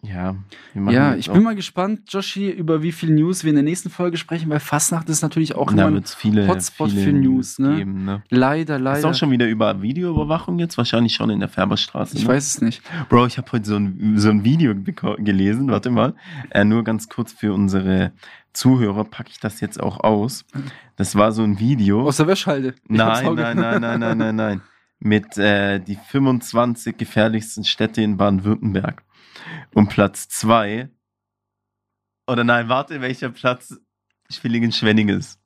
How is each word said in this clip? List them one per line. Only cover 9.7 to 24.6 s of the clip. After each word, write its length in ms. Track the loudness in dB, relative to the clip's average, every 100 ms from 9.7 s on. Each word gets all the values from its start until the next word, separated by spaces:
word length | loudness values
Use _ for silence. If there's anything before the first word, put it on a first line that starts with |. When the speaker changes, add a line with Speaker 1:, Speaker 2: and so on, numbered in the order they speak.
| 0
Speaker 1:
Videoüberwachung 800 | -4 -4 -2 -2 -2 -4 -2 -4
jetzt? 180 | -4 -2
Wahrscheinlich 380 | -2 2 0 0
schon 140 | -2
in 80 | -2
der 100 | -4
Färberstraße, 680 | -2 -2 -2 -4 -6 -8 -4
Speaker 2:
Ich 60 |
Speaker 1:
ne? 60 | 0
Speaker 2:
weiß 160 | 0 0
es 160 | -2
nicht. 220 | -2 -4 -12 -12 2
Speaker 1:
Bro, 160 | 2 2
ich 120 | -2
hab 140 | -6
heute 120 | -4 -2
so 100 | -2
ein, 420 | -2 -2 0 4
so 100 | 4
ein 140 | 4
Video 300 | 2 2 2
beko-, 420 | 0 -6 -6 -6 -4
gelesen, 460 | 0 2 2 0 0
warte 200 | 0 0
mal. 240 | 0 0 -2 -16 -16 -4
Äh, 120 | 2 4
nur 180 | 4
ganz 260 | 0 -4 -6
kurz 220 | -8 -8
für 200 | -4 -2
unsere 580 | 0 2 2 2 2 0 -4 -20 -20 _
Zuhörer 500 | 0 2 4 2 0 -6
pack 240 | -8 -18
ich 100 | -10
das 220 | -10 -8
jetzt 180 | -10 -6
auch 180 | -8 0
aus. 440 | 2 2 0 -6 _ -12 -12 -14 -20 -6
Das 200 | -2 2
war 160 | 2
so 100 | 2
ein 160 | 0 2
Video. 460 | 0 2 4 4 2
Speaker 2:
Aus 100 | 2
der 100 | 2
Wäschhalde. 480 | 2 0 -2 -4 -8 _
Ich 120 | 2
hab's 220 | 4 2
Speaker 1:
Nein, 60 | 0
Speaker 2:
auch 60 | 0
Speaker 1:
nein, 200 | 0 0
Speaker 2:
ge- 80 | 0
Speaker 1:
nein, 160 | 0
nein, 180 | 0 -2
nein, 180 | -2 0
nein, 180 | 0 0
nein. 260 | -2 -4